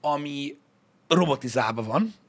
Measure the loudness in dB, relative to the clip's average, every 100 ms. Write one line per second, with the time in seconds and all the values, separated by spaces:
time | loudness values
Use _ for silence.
0 | -2 -2 -4 -8 -8 -10 _ _ _ _
1 | _ 4 4 2 0 0 0 -2 -2 0
2 | 0 -4